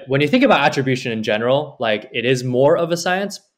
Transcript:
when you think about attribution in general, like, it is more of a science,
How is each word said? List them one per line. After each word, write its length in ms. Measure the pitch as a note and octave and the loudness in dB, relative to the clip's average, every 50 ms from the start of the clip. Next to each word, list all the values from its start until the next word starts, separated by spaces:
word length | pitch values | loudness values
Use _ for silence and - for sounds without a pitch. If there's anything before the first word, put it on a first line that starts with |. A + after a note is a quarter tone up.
| - | -2
when 140 | B2+ C3+ C#3 | -2 -2 0
you 60 | D3 C#3+ | 0 2
think 160 | G3 B3+ C#4 | 2 4 4
about 160 | A3 F3+ C#3 | 4 4 4
attribution 500 | C#3+ D3+ D3 D3 C3 C3+ B2+ C3 - B2 | 2 2 0 0 -2 -2 -2 -2 -4 -6
in 120 | A2+ A2 A2 | -6 -4 -2
general, 520 | A#2 G#2+ A2 A#2 B2 C3+ D3 D3+ C#3+ - - | -2 -2 0 0 0 0 0 -2 -4 -8 -4
like, 280 | A#2+ A2 G#2+ G2+ - - - | -2 -2 -2 -2 -4 -6 -6
it 100 | B2 A2+ | -2 0
is 180 | B2+ C3+ A#2+ B2+ | 0 0 0 -2
more 340 | B2+ B2 B2 C#3 D3 E3+ | -2 0 2 4 4 4
of 140 | E3+ E3+ E3 | 2 0 -2
a 60 | E3+ | -4
science, 440 | E3+ E3+ F#3 F3+ F#3+ G3+ G3 - - _ _ _ | -4 -2 -2 -2 -2 -4 -6 -10 -12 _ _ _